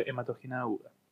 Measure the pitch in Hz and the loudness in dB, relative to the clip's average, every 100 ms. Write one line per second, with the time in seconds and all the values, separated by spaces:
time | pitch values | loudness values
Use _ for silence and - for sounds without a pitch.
0 | - 127 120 117 131 127 120 101 - - | 8 0 -2 -4 -4 -2 0 -2 -4 -20
1 | _ | _